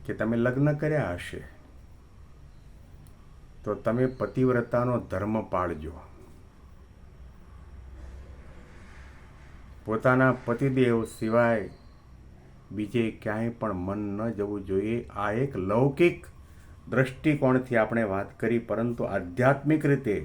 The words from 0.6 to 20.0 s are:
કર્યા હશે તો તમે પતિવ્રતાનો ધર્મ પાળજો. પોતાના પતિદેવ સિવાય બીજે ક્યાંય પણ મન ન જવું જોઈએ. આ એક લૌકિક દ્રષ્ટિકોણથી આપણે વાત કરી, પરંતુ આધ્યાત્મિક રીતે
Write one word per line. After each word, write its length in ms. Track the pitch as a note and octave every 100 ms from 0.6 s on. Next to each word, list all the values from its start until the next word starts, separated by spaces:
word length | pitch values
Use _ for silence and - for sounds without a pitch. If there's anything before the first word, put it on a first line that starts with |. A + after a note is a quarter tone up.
| D3
કર્યા 360 | D3+ G3+ D3+ G2+ F2
હશે 240 | - E2 - - - - - - - - - - - - - - - - - - - - - -
તો 140 | - G2+
તમે 300 | A2 A#2 B2+
પતિવ્રતાનો 840 | C3 G#2 - B2+ A#2+ A#2 A#2+ B2 A#2
ધર્મ 340 | F#2 F#2 G#2 A2 F#2+
પાળજો. 440 | F#2 F2+ D#2 D2+ D2 - - - - - - - - - - - - - - - - - - - - - - - - - - - - - - - - - - - - - -
પોતાના 480 | - A2 C3 B2+ C3
પતિદેવ 680 | B2+ - A#2 C#3 C3 A#2+ A#2 G#2+
સિવાય 600 | - A2 A#2 A#2 A2+ F2+ - - - - - - - - - -
બીજે 320 | G2 G#2 A#2+ A2 -
ક્યાંય 300 | A2 G#2+ A#2
પણ 320 | A#2 A2 F#2
મન 180 | F#2 G2+ G#2
ન 200 | G2+ A2+
જવું 300 | G#2 G2+ G#2 F#2
જોઈએ. 300 | F#2+ G#2+ A#2 A#2 G2+
આ 140 | G#2
એક 280 | A2 C#3 G2+
લૌકિક 640 | F#2 A2 C3+ C3 F3 - - - - - - - -
દ્રષ્ટિકોણથી 920 | A2 C3+ - D#3 C#3+ C3 B2+ B2+ A#2
આપણે 300 | G#2+ A#2 A2
વાત 200 | G2 G2+ -
કરી, 220 | A2+ A#2
પરંતુ 520 | A#2 G#2 A#2+ A#2+ G#2+
આધ્યાત્મિક 760 | G2 F2 F2 B2+ C#3 C#3+ D#3 D3
રીતે 260 | C#3